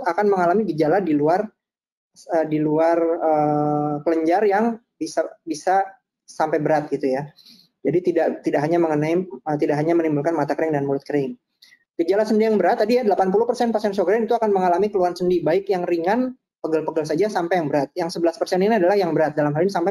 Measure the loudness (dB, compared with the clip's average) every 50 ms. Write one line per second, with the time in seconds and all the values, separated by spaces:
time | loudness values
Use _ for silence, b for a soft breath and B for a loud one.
0 | -2 -2 -2 0 0 2 2 2 2 2 2 0 0 -2 -2 0 2 2 2 0
1 | 0 0 0 2 2 2 2 0 -2 -6 _ _ _ _ _ _ _ _ _ _
2 | _ _ _ -20 -8 -2 -2 -2 0 0 -2 -2 0 0 0 2 2 2 2 2
3 | 0 0 -2 0 0 0 2 2 2 0 0 0 0 -2 -2 -2 -2 -4 -4 -2
4 | -2 -2 0 0 2 2 2 2 2 2 2 2 0 0 -4 -6 _ _ _ _
5 | -10 -4 -4 -4 -4 -4 -8 _ _ -10 -10 -4 -2 0 0 0 0 -2 -8 _
6 | _ _ _ _ _ -20 -4 -4 -2 0 0 0 2 2 0 0 0 -2 -4 -2
7 | -2 -2 -2 -2 -4 -8 _ B B B B B B B B _ -4 0 0 0
8 | 0 0 0 2 0 0 -2 -4 -4 -2 -2 0 0 0 2 2 2 2 0 0
9 | 0 0 0 -2 -2 -4 -10 -10 _ -4 -2 0 0 0 0 0 0 0 0 2
10 | 0 0 -2 0 0 -2 0 0 -2 -2 -2 -2 -2 -2 -2 -2 -2 -2 -4 -4
11 | -4 -2 -2 -2 -2 -4 -8 -14 _ _ b b b b b b b b _ -4
12 | -2 0 0 0 0 2 2 2 2 2 2 2 2 2 2 2 2 2 2 2
13 | 2 2 2 2 2 2 2 2 2 0 0 0 0 0 0 0 -2 -2 -2 0
14 | 0 2 2 0 2 0 0 0 2 2 2 2 2 2 2 2 0 0 2 0
15 | 0 0 0 -2 0 0 0 2 2 2 0 0 0 0 -2 -2 0 -2 -2 0
16 | 0 0 0 0 0 -2 -6 _ _ _ _ _ -4 -2 -2 -2 -2 -2 -4 -4
17 | -2 -2 0 0 0 0 0 -4 -2 0 0 -2 0 0 0 -2 -2 -2 _ -6
18 | -6 -6 -4 0 -2 -2 0 -2 -4 -2 0 2 2 2 2 4 4 4 4 2
19 | 0 0 2 0 0 0 0 0 0 0 0 0 0 0 0 0 0 0